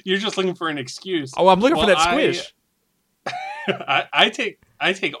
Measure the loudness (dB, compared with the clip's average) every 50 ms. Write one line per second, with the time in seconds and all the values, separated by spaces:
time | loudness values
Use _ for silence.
0 | -4 -2 -2 0 -2 -2 -2 -2 -2 -2 -2 -2 -4 -4 -4 -4 -8 -10 -12 -12
1 | -8 -4 -4 -4 -4 -4 -2 2 6 6 6 6 6 4 4 4 4 4 4 4
2 | 4 4 2 2 2 2 0 -2 -6 -10 -16 _ _ _ _ _ _ _ _ _
3 | _ _ _ _ -10 -8 -8 -8 -8 -10 -12 -12 -12 -12 -12 -12 -6 -2 -2 -2
4 | -2 -2 0 2 2 2 0 -2 -6 -8 -8 _ _ _ _ -4 -2 -2 -2 -2
5 | -4 -6 -6 -4